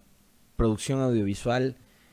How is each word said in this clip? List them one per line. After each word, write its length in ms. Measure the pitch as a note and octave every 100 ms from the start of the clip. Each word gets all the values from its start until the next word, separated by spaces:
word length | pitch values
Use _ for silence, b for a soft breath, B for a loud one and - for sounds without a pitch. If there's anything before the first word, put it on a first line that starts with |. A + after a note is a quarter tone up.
| _ _ _ _ _ -
producción 460 | A2+ A2 - C3+
audiovisual 720 | C3 A#2 G2+ G2+ A#2+ B2 C3 B2+ b b b